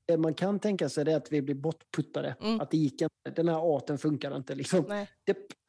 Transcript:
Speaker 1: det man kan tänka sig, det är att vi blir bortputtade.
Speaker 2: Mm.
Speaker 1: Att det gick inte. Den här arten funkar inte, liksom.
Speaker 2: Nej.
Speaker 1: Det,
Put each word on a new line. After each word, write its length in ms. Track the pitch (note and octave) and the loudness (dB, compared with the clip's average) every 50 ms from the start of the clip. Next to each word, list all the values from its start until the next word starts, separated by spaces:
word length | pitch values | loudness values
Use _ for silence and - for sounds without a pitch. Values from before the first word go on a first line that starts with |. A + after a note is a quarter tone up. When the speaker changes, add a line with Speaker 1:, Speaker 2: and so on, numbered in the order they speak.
| _ - | _ 2
Speaker 1:
det 80 | E3+ | 2
man 180 | D#3+ D#3+ D#3+ D3 | 4 4 2 2
kan 260 | - F3 G3 G#3 F#3+ | 0 0 0 0 0
tänka 280 | - G#3+ G3+ F3 F3+ C#3 | 0 0 0 2 0 -2
sig, 160 | - D#3+ D3 | 0 0 2
det 80 | D#3 D#3+ | 2 2
är 40 | |
att 160 | D3 - - D3+ | 2 0 0 -2
vi 100 | D3 C3+ | 0 0
blir 120 | C#3 C#3+ | 0 -2
bortputtade. 840 | C3+ C#3 D#3+ D3+ - _ - - - D3+ - - C#3+ C#3+ C#3+ B2+ - | -2 -2 -4 -4 -4 _ -8 -4 -4 -4 -2 -4 -6 -4 -4 -6 -4
Speaker 2:
Mm. 200 | - G#3+ A3+ G#3+ | -2 -2 -2 -2
Speaker 1:
Att 100 | D3 - | -2 0
det 60 | - | 2
gick 240 | D#3+ D#3 C3+ - - E3 | 2 2 2 2 0 -2
inte. 280 | D#3 _ _ - - - | -2 _ _ -14 -10 -2
Den 120 | - E3 E3+ | 0 2 2
här 280 | E3 D#3+ E3 F3 D3+ | 2 2 2 2 2
arten 220 | C3+ - - D3 C3 | 2 0 -2 -4 0
funkar 380 | - D#3 D3+ C3 - C#3 C#3+ | 0 0 0 0 -2 -6 -6
inte, 180 | C#3 B2+ - C3+ | -6 -8 -8 -8
liksom. 300 | C3+ - - F#3 F#3 D3 - | -6 -4 0 2 2 2 2
Speaker 2:
Nej. 200 | G3+ G#3 G3+ - _ _ - | -2 -6 -6 -8 _ _ -2
Speaker 1:
Det, 80 | - G3 - - - - _ _ | -2 -2 -2 -2 -18 -20 _ _